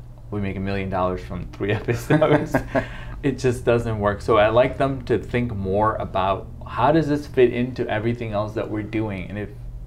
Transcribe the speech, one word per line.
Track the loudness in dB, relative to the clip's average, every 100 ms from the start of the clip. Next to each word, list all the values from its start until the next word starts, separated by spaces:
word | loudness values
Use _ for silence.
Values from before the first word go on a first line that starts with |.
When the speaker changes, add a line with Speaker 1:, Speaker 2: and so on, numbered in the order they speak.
| -14 -16 -8
Speaker 1:
we | -4
make | -4 -4
a |
million | -4 -2 -2
dollars | 0 0 -2
from | -6 -8 -10
three | -6 -2
<laughs> | -2
episodes." | -2 -4 2 2 4 4 2 -2
Speaker 2:
<laughs> | 0 -4 -4 -10 -12 -4
Speaker 1:
It | -4 0
just | 0 2
doesn't | 2 2 0 0
work. | 0 0
So | 2 6
I | 6
like | 6 4 2
them | 0 0
to | 0 0
think | 0 -2 -2 -2
more | 0 2 2 2
about | -2 0 0 0 -4 -12 -8
how | 2 4
does | 4 4
this | 0 0
fit | 6 6
into | 6 -2 -2 -2
everything | 0 0 -2 -2
else | -2 -2 -4
that | -4
we're | -4
doing? | -4 -2 -2 -4 -6
And | -8
if | -8 -10 -12 -10